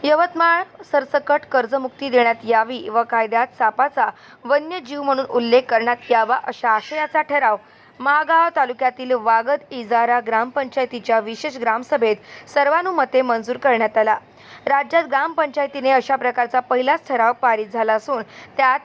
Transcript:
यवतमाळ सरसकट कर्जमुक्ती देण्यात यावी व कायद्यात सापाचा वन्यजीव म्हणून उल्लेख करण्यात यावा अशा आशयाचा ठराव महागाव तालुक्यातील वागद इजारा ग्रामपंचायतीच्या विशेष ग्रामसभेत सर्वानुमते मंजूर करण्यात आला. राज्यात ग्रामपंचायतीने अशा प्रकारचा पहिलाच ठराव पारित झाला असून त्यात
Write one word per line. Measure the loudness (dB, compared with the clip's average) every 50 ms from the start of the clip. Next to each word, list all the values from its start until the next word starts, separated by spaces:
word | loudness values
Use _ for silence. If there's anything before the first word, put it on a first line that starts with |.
| 2
यवतमाळ | 2 2 2 2 -2 0 0 2 2 2 0 -2 -6 -14 -20 -10 -2
सरसकट | -2 -2 0 0 -4 -4 0 0 0 0 0 0
कर्जमुक्ती | 0 0 0 0 -4 -4 -4 -6 -10 -8 -6 0
देण्यात | 2 4 4 4 0 -2 -2
यावी | 0 0 0 0 0 -6 -10 -8 -2
व | -2 -2 0 0
कायद्यात | 0 -2 0 0 0 -2 -2 -2 -2
सापाचा | -2 -2 -2 0 0 -2 -2 0 -2 -2 -2 -4 -12 -20 -20 -20 _ -2
वन्यजीव | 0 0 0 0 -4 -10 -10 -10 -10 -10 -4 -2
म्हणून | -2 -2 -2 -2
उल्लेख | -2 -2 -2 2 4 2 2 4 2
करण्यात | 0 0 2 0 -2 -4 -2 0
यावा | 0 0 2 2 0 -2 -2
अशा | -8 -10 -4 0 0
आशयाचा | 0 0 -2 -6 -6 -6 -6 -2 -2 -2
ठराव | -2 0 -2 0 2 2 0 0 -6 -20 -20 _ -20 -20 _ -4
महागाव | -2 0 0 2 2 2 2 2 2 2 2
तालुक्यातील | 0 -2 -2 -2 -2 -2 -2 -2 -4 -4 -2
वागद | -2 0 2 2 2 2 2 0 -2 -2 -4 _
इजारा | -12 -12 -4 0 0 0 2 2 0 0 0
ग्रामपंचायतीच्या | 0 -2 0 -2 -2 -4 -6 -6 -2 -2 -4 -4 -2 -6 -10 -2 0 0 0
विशेष | 0 -2 -10 -8 -8 -8 -6
ग्रामसभेत | -4 -2 -2 -2 -2 -2 -4 -2 0 2 0 0 -2 -6 -20 -20 -20 -20 -4
सर्वानुमते | 0 0 2 2 2 0 0 -2 0 -2 -2 2 2 0
मंजूर | 2 2 -2 -4 -2 -6 -8
करण्यात | -2 0 0 2 2 0 0 2
आला. | 2 2 2 0 -2 -4 _ _ -20 -20 -20 -20 -8 -2
राज्यात | -2 0 0 -2 0 0 0 0
ग्रामपंचायतीने | 2 -2 -2 -2 -2 -2 -2 -2 -2 -2 -4 -4 -4 -4 -2 0 2
अशा | 2 2 2 0 -2
प्रकारचा | 0 0 -2 0 -2 -4 0 0 -2
पहिलाच | 0 0 -2 0 2 0 0 0 -2 -4
ठराव | 0 2 2 2 2
पारित | 2 0 0 0 0 -2 -6 -4
झाला | -2 0 0 0
असून | 0 0 -4 -6 -6 -6 -10 -16 -20 -20 -10 -2
त्यात | 0 2 2 2 0 -4